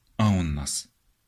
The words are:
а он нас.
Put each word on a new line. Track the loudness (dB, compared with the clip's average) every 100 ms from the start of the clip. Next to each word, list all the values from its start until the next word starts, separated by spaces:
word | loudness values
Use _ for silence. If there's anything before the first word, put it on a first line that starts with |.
| _ 0
а | 2
он | 2 0 -2
нас. | -4 -6 -10 _ _ _